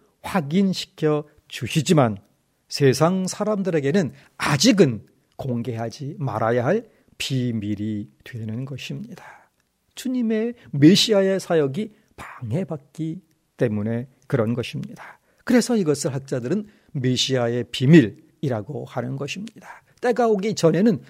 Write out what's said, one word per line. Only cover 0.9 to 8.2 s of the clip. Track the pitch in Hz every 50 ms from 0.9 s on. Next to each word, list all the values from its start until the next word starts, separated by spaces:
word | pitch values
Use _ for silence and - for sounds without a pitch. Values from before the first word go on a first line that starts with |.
| _ - 156 151 151 147 147 - _ _ _
주시지만 | - - - 123 101 - 160 123 - 180 151 127 113 104 - - _ _ _ _ _ _ _ _
세상 | - - - 143 135 120 135 156 170 190 185 185
사람들에게는 | 175 - - 208 208 214 196 190 190 165 156 135 135 160 202 165 117 - - - _ _
아직은 | - - - 147 131 - 247 220 190 180 135 113 101 - _ _ _ _ _ _
공개하지 | - - 131 120 117 113 123 113 113 117 113 - - 139 139 165 -
말아야 | 143 123 101 110 113 113 120 123 117
할 | 143 190 226 247 - _ _ _ _ _
비밀이 | - - - 139 127 123 123 113 110 101 104 104 98 104 110 107 104 104 - _ _